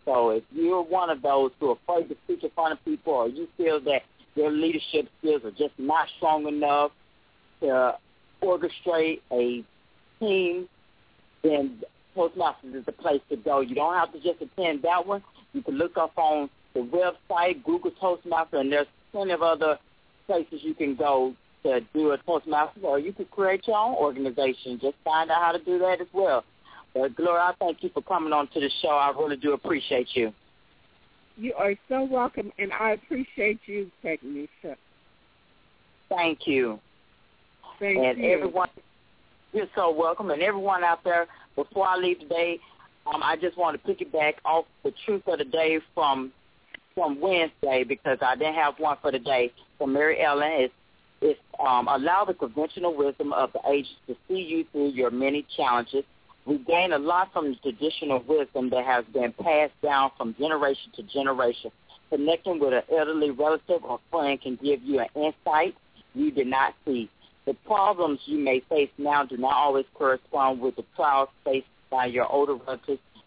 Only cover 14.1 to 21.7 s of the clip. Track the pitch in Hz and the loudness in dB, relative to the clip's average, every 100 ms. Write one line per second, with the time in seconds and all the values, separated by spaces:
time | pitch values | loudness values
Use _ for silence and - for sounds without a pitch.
14.1 | 156 175 165 160 - 170 147 165 180 180 | -2 -4 -4 -6 -4 -2 0 0 0 0
15.1 | 202 - - _ 277 - 139 170 - 160 | -6 -8 -20 _ -10 -6 -2 -2 0 -2
16.1 | - 160 151 143 _ _ 131 120 165 180 | 2 2 2 -2 _ _ -6 -2 0 0
17.1 | 165 - 180 180 156 123 175 175 - 185 | -2 -4 0 0 0 -2 -2 -2 -2 -2
18.1 | 175 175 165 165 147 135 147 143 _ _ | -2 -2 -2 -2 -2 0 0 -2 _ _
19.1 | 208 196 170 165 160 160 147 _ _ _ | -6 -2 2 2 2 0 -2 _ _ _
20.1 | _ - 180 - 151 156 156 147 127 147 | _ -2 -2 -2 -8 -8 -4 -4 0 2
21.1 | 135 131 127 _ _ - | 2 2 -4 _ _ 0